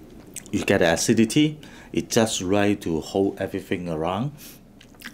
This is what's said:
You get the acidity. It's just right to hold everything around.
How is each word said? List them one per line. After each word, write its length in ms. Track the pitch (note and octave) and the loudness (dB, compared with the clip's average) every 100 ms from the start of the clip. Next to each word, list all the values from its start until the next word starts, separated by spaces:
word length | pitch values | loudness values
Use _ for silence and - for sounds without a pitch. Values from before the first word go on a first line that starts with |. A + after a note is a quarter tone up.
| - - - - - | -20 -20 -20 -18 -8
You 100 | F#2+ | -2
get 160 | - G2 | 2 4
the 140 | E2+ | 4
acidity. 680 | E2 - A2+ A2 D3+ D#3 D3+ - - - | 4 2 4 4 4 2 0 -14 -20 -8
It's 200 | - - | -6 0
just 280 | A#2+ A2+ - | 2 2 0
right 360 | F#2 G#2 G2+ G2+ | 0 2 2 0
to 180 | F#2 D#2+ | -2 -4
hold 400 | - G2 G2 - | -2 0 0 -2
everything 480 | F#2+ F#2+ - F#2+ F2 | -6 -6 -6 -6 -4
around. 440 | D#2 E2 G2 C#3+ - - - - - - - - | -4 -2 -2 -4 -8 -18 -20 -20 -20 -20 -20 -4